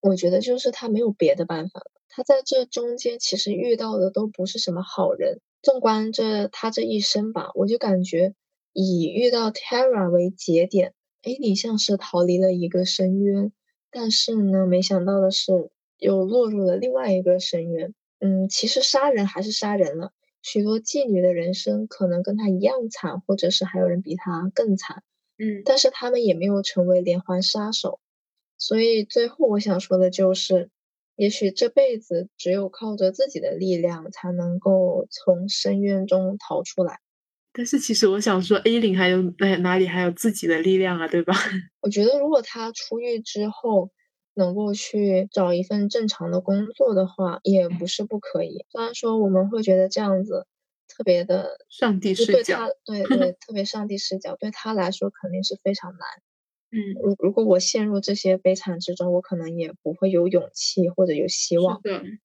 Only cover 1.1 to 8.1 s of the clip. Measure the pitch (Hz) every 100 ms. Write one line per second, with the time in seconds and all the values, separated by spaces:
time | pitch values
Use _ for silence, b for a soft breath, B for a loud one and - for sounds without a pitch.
1.1 | 202 160 185 170 165 170 - - _ _
2.1 | - 254 269 262 262 247 - 240 240 240
3.1 | 233 - 208 202 185 240 226 220 214 190
4.1 | 208 214 - 190 220 - 175 190 - -
5.1 | - - - _ _ - 262 226 220 220
6.1 | 220 220 214 202 - 226 220 226 214 202
7.1 | 214 214 226 - - 196 233 214 185 185